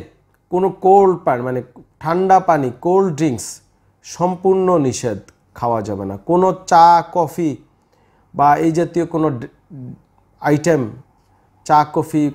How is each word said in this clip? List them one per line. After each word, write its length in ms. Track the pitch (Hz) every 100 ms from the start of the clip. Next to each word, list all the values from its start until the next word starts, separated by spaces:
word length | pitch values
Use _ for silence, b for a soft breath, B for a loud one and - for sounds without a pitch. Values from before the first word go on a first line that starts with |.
| - _ _ _ _
কোনো 180 | 180 190
কোল্ড 440 | - 185 196 196 175
পানি, 160 | - 123
মানে 200 | 127 127 123 - - _
ঠান্ডা 400 | 151 170 190 190
পানি, 280 | 185 156 131 120
কোল্ড 280 | 175 190 196 143
ড্রিঙ্কস 300 | 156 117 - - _ _ _ _
সম্পূর্ণ 640 | - - 180 185 190 190 185 175
নিষেধ, 400 | 135 117 123 101 - _ _
খাওয়া 260 | - 120 113
যাবে 220 | 104 98
না। 120 | 98 101
কোনো 320 | - 175 185 185 -
চা, 200 | 175 170 170 165
কফি 380 | 180 160 - 165 127 _ _ _ _ _ _ _
বা 140 | - 143 147
এই 160 | 165
জাতীয় 320 | 160 165 170 170
কোনো 240 | 165 156
ডে-, 160 | 127 131 _ _ 143 127 123 _ _ _ _
আইটেম, 420 | 139 147 165 156 113 120 - _ _ _ _ _
চা, 140 | - 151 151
কফি, 300 | 165 147 156 147